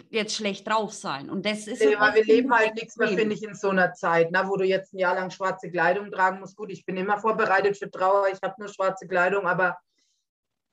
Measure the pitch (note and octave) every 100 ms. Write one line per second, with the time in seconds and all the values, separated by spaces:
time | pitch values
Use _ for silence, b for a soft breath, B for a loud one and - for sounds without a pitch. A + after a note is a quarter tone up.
0 | - A3 G#3+ - G#3 G3 - A3 G#3+ -
1 | F#3 C#3 - F#3+ G3+ G#3+ G#3+ B3 G#3+ G#3
2 | G#3 G#3+ A3 A#3 B3+ A#3 G#3+ A3 B3 -
3 | A3 G3 G#3+ F#3+ G#3 - G3 F#3+ F3+ -
4 | F3+ E3 E3 F#3 F#3+ F#3+ F#3+ F#3+ - F#3+
5 | F3+ F#3 F#3 - F#3+ F3+ F3 F3 E3+ G3
6 | G3+ F#3 F#3 F#3+ F#3 - G3 F3 - F#3
7 | G3 G3+ A3 G#3+ G#3 F#3+ G3 G3+ F#3 -
8 | F#3+ G3+ G3 F#3+ F#3 - G3+ - F#3+ F#3
9 | F3 F#3 F3+ G3+ F3+ F3 F3+ F3 _ _
10 | _ _ _ _ _ _ _